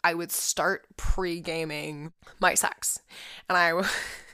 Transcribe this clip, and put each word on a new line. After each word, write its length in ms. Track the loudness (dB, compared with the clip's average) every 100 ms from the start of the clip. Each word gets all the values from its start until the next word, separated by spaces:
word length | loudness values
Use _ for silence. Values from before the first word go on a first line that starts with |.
I 120 | 0 0
would 160 | -4
start 560 | -4 -2 0 0 0 _ -4
pre-gaming 1120 | 2 2 2 -4 -4 -4 -4 -4 -6 -10 -12 _ -20 2
my 160 | 4 4
sex. 440 | 0 -2 -6 -6 _ -18 -18 -16 0
And 100 | 4
I 120 | 4
w-, 180 | 4 0 -2 -6 -12 -18